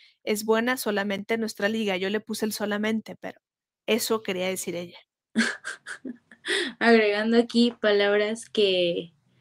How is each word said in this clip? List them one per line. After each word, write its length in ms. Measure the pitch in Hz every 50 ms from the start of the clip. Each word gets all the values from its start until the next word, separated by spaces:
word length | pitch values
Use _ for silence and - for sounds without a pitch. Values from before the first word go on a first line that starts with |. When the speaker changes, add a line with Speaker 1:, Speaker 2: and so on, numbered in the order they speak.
| _ _ _ _ -
Speaker 1:
es 200 | - 214 208 214
buena 320 | 220 220 220 226 247 254
solamente 580 | 254 - 233 202 202 202 208 196 196 202 - 226
en 60 | 226
nuestra 280 | 220 214 - - 202 202
liga". 280 | 220 220 220 202 185
Yo 140 | 180 190 190
le 100 | 208 214
puse 260 | 208 - 220 - 233
el 60 | 220 208
"solamente", 640 | - 214 202 208 208 208 214 226 220 - - 180
pero 240 | - - - - _ _ _ _ _ _ _ _ _ _
eso 360 | - 214 233 - - 226 220 220
quería 260 | - 190 180 180 190
decir 280 | 190 185 - 190 170
ella. 220 | 170 180 175 - - - _ _ _ _ _ - 220 233 - - - - - - - _ - - - - 254 240 - _ _ - - -
Speaker 2:
<laughs> 320 | - 381 403 359 269 - -
Agregando 580 | 220 233 233 226 220 208 202 208 214 226 233 233
aquí 340 | 240 233 - 233 240 240 233 -
palabras 680 | - 214 208 202 202 202 202 208 208 208 220 220 - -
que, 640 | - 226 208 196 190 180 175 175 170 190 175 170 _ _ _ _ _ _